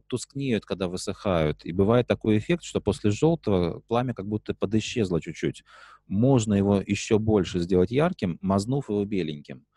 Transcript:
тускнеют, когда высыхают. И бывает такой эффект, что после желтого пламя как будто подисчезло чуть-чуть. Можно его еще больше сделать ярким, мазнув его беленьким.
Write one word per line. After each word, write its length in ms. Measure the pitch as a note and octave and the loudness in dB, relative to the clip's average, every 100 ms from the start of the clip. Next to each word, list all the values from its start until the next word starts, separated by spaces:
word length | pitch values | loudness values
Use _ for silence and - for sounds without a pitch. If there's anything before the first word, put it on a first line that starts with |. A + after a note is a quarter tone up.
| - | -6
тускнеют, 560 | B2 - C#3 C#3 G#2+ - | -8 -8 -8 -4 -2 -4
когда 220 | F#2 F#2 | -6 -4
высыхают. 760 | F2+ - F#2 G#2 F2 D#2 D2 - | -6 -8 -6 -2 0 0 -2 -4
И 60 | |
бывает 340 | F2 G2 B2 B2 | 0 2 2 2
такой 300 | G2 A2 G#2+ | 0 2 2
эффект, 260 | - E3+ | 2 -2
что 160 | - F#2+ | -2 -2
после 300 | - F#2+ G#2 | -2 0 0
желтого 720 | G#2 D#3 E3 - F#2+ E2+ D2 - | 2 2 2 0 2 0 -4 -2
пламя 260 | A#2 B2+ | -2 -2
как 140 | A2+ G2 | -4 -6
будто 260 | G#2+ - | -6 -6
подисчезло 680 | G2+ - G#2+ - - F#2+ E2+ | -4 -2 0 -2 -2 0 -2
чуть-чуть. 440 | - D#2 D2+ - - - - - - | -4 -4 -4 -4 -12 -20 -20 -20 -4
Можно 460 | G2 B2+ C3+ A2 | 2 4 4 4
его 280 | G2+ G2 G2+ F#2+ | 2 4 2 0
еще 340 | G2+ - G#2+ | -4 0 0
больше 400 | A2 G#2+ F2 F2+ | 2 2 2 -2
сделать 320 | F2 F2+ F2+ | 0 2 2
ярким, 460 | B2 E3+ - G2 D#2+ | 2 0 -2 -4 -4
мазнув 480 | F#2+ G2 G#2 C#3 C3 | 0 0 0 -4 -2
его 140 | G#2 G2+ | -4 -2
беленьким. 600 | G2+ D#2+ D2 C#2+ C2+ _ | -2 -4 -6 -12 -18 _